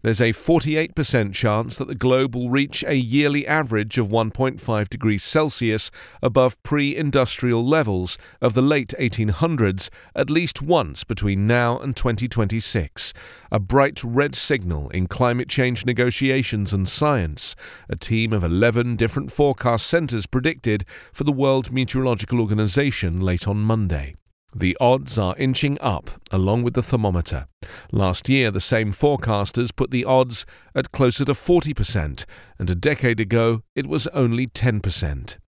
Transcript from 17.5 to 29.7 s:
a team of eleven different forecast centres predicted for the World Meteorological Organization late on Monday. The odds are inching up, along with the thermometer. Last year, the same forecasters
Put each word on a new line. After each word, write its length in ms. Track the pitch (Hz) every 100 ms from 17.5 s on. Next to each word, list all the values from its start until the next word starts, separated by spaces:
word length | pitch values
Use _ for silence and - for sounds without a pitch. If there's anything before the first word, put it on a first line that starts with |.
| - - - -
a 80 | -
team 360 | - 113 113
of 120 | 107
eleven 500 | 85 87 117 113 120
different 380 | 113 113 - 139
forecast 540 | - 143 131 123 117 -
centres 400 | 170 151 117 95
predicted 580 | 131 143 135 117 104 - - -
for 120 | -
the 80 | 143
World 400 | 135 139 135 131
Meteorological 680 | 131 131 131 131 113 104 120
Organization 800 | 110 107 107 107 143 - 92 90
late 280 | 95 90 -
on 80 | 101
Monday. 580 | 107 113 98 76 69 - _ _ _ -
The 200 | 90 -
odds 380 | 123 135 135 117
are 160 | 92 -
inching 420 | 135 127 143 143
up, 280 | 135 82 - - -
along 320 | 95 92 117
with 120 | 120
the 80 | 120
thermometer. 680 | 117 120 107 90 - 67 - _ - - -
Last 380 | - 95 90 -
year, 240 | 135 117
the 80 | 101
same 320 | - 113 107
forecasters 840 | 98 147 139 117 104 101 - 120